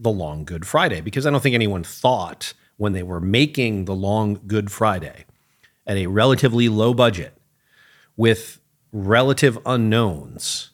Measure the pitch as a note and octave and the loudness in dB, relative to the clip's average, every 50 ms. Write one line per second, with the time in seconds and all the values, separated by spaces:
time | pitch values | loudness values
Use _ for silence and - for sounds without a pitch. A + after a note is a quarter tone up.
0 | A2+ A#2 G#2+ F#2+ E2+ D2+ D2+ D#2 D#2 - F2 D#2+ E2 - - D#3 F3+ E3+ G2 D#2+ | -2 -2 0 0 -4 -6 -8 -10 -10 -8 -8 -10 -6 -2 0 2 2 2 -2 -4
1 | D#2 G#2+ - C3+ C#3 D3 C#3+ C3+ C#3 C#3 A#2+ A#2 A2 G#2 F#2+ F2+ E2 - - - | -6 -6 -6 -2 0 0 0 2 2 2 2 2 2 0 0 -4 -6 -8 -8 -2
2 | - B2+ B2+ G2+ F2 E2+ - - - - - _ _ _ _ - G#2 G#2 F#2+ F#2 | 0 0 0 0 -4 -8 -10 -12 -14 -14 -14 _ _ _ _ -4 -4 -2 -2 -4
3 | F2+ F2+ F2+ E2+ F2 F#2+ G2+ B2 D3+ D3 D3+ C#3 B2 A2+ G#2+ G2 F#2 F#2+ F#2+ F#2+ | -4 -6 -6 -4 -2 2 4 4 2 2 0 -2 -2 -2 -2 -4 -4 -4 -4 -2
4 | G2 G2 G#2 A2 G#2+ G#2 G#2 - - G2 G#2+ G#2+ G#2 G2 - - A2+ G#2+ F#2+ F2+ | -2 0 0 0 0 -2 -2 -4 -4 -2 -2 -2 -2 -4 -4 0 0 0 0 -2
5 | D2+ - - - - _ _ _ _ _ _ _ _ _ _ _ _ - G2+ G2 | -6 -12 -14 -18 -20 _ _ _ _ _ _ _ _ _ _ _ _ -4 -4 -2
6 | F#2 F2+ G2 G#2+ A#2 C3 C3 - - B2+ A2+ A#2+ A#2+ A#2 G#2+ G#2+ A2 A#2+ B2 A#2+ | -2 0 2 4 4 4 4 4 2 2 2 4 2 2 4 4 2 2 4 4
7 | B2 A#2 G2+ F2+ E2 - - _ _ _ _ _ _ _ _ _ _ _ _ _ | 4 2 2 0 -8 -12 -16 _ _ _ _ _ _ _ _ _ _ _ _ _
8 | _ _ _ - A2+ A#2 A2 - - - - - _ _ _ _ _ _ - G#2 | _ _ _ 2 2 4 4 2 -2 -12 -20 -20 _ _ _ _ _ _ -8 -6
9 | F#2+ G2 A2 A#2+ C3 C#3 C3+ - D3 C3+ A2 A#2 - A#2+ B2+ A#2+ A2 A2 A2 A#2 | 0 2 4 4 4 4 2 2 2 2 2 0 -4 -2 0 0 2 2 2 2
10 | A#2 G2+ E2 C#2+ B1+ B1 B1 - - - - - - - | 2 0 -2 -4 -10 -16 -16 -12 -10 -8 -8 -10 -12 -16